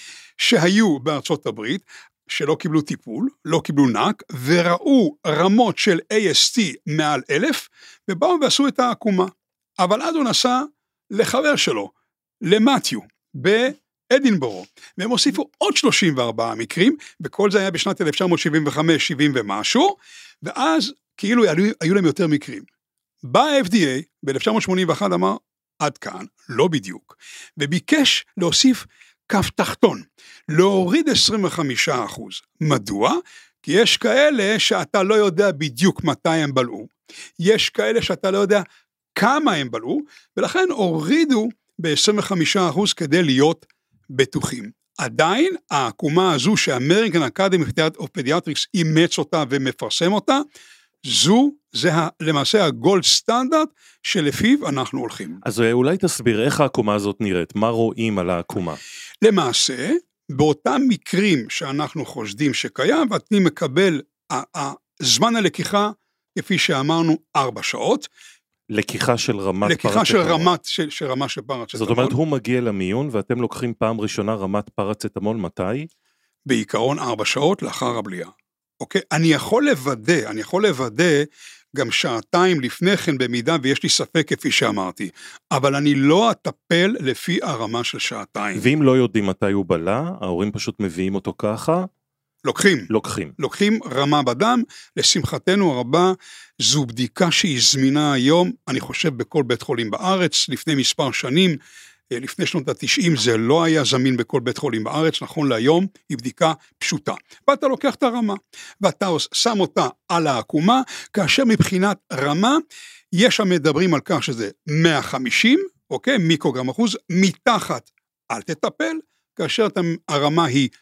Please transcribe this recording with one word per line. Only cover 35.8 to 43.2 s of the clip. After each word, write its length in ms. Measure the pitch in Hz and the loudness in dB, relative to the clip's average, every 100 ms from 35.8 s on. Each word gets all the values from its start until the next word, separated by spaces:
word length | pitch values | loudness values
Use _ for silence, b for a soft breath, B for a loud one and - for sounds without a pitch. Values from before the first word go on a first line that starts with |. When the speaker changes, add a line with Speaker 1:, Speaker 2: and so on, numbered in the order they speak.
| 185 - | 0 2
Speaker 1:
מתי 260 | 165 - 170 | -2 -2 0
הם 240 | 160 147 | 0 0
בלעו, 340 | 131 123 101 - _ _ B B B | 0 0 -4 -14 _ _ B B B
יש 300 | 175 220 - | 2 4 2
כאלה 320 | - 214 226 | -2 0 0
שאתה 300 | - 180 190 | 0 -2 -2
לא 60 | 196 | 0
יודע 240 | 196 202 - b b _ _ - | 2 2 0 b b _ _ 0
כמה 380 | 226 285 285 | 2 2 2
הם 180 | 165 131 | 0 -2
בלעו, 300 | 113 120 294 294 b b - | -6 -4 -4 -6 b b -4
ולכן 280 | - 370 370 | -2 0 0
הורידו 800 | 269 185 160 156 302 311 233 226 - _ - | 0 -2 -2 0 2 2 2 0 -6 _ -8
בעשרים 380 | 165 143 - 208 | -2 0 2 0
וחמישה 520 | - 185 151 196 175 | 0 0 0 2 0
אחוז 240 | 143 208 | 0 0
כדי 300 | - 143 165 | -2 0 2